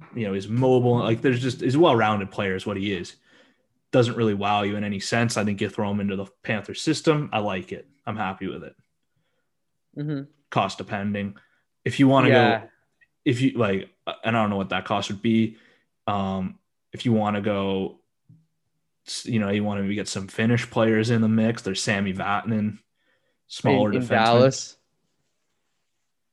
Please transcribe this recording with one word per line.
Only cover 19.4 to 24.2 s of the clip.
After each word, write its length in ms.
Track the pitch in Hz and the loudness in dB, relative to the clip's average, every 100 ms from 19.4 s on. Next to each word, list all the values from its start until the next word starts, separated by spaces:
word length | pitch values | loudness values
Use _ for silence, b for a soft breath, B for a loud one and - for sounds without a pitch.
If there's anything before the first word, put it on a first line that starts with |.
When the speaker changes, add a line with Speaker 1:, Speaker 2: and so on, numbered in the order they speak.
Speaker 1:
know, 80 | 101 | 0
you 160 | 104 104 | -2 -2
wanna 280 | 101 98 | -4 -4
get 140 | 101 98 | -4 -6
some 220 | 104 95 | -8 -8
Finnish 400 | - 113 120 - | -2 0 0 0
players 400 | - 113 110 110 | 0 2 2 2
in 100 | 117 | 2
the 80 | 110 | 2
mix. 340 | 110 110 113 | 2 2 0
There's 220 | - 95 | -4 -4
Sami 300 | - 101 98 | -2 0 -2
Vatanen, 640 | 92 90 101 104 110 107 110 _ _ _ _ _ _ - | -4 -2 -4 -2 -2 -2 -6 _ _ _ _ _ _ -18
smaller 420 | - - 101 104 | -4 0 2 2
Speaker 2:
In, 80 | 127 | 0
in 60 | |
Speaker 1:
defenseman. 60 | 120 | 0
Speaker 2:
Dallas? 680 | 113 | 2